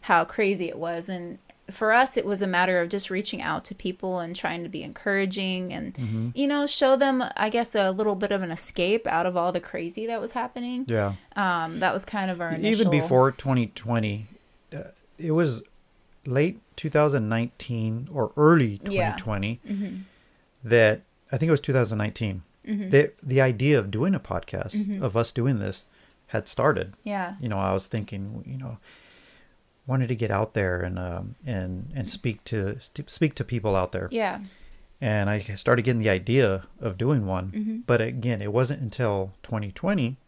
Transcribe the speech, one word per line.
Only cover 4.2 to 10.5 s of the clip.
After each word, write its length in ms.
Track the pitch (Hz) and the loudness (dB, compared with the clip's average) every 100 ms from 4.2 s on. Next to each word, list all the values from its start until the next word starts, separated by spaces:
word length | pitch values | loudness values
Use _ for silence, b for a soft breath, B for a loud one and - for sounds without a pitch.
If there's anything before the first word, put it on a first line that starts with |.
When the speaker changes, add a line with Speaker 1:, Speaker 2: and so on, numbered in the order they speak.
| 170 | -6
Speaker 1:
trying 300 | 180 165 170 | -6 -6 -6
to 40 | 170 | -8
be 140 | 170 | -10
encouraging 880 | 143 - - 196 196 190 190 185 185 | -12 -6 0 2 0 0 -2 -2 -4
and, 220 | - - | -6 -8
Speaker 2:
Mm-hmm. 340 | 190 117 110 117 | -6 -4 -2 -2
Speaker 1:
you 120 | 120 277 | 0 0
know, 160 | 285 285 | 2 0
show 280 | - 269 269 | 2 4 4
them, 280 | 277 262 254 - | 4 2 -2 -2
I 140 | 214 | 0
guess, 240 | 233 226 220 | 0 0 2
a 140 | 190 | 0
little 240 | 190 214 190 | 2 0 0
bit 140 | 202 | 0
of 100 | 202 | -2
an 80 | 185 | -2
escape 520 | 170 - - 180 226 226 | -6 -6 0 2 2 0
out 200 | 160 180 | 0 0
of 100 | 180 | 0
all 140 | 170 | 0
the 80 | 175 | -2
crazy 460 | 170 175 170 170 226 | -6 -8 -8 -6 -6
that 140 | 233 | -4
was 120 | - | -6
happening. 520 | 254 247 | -6 -6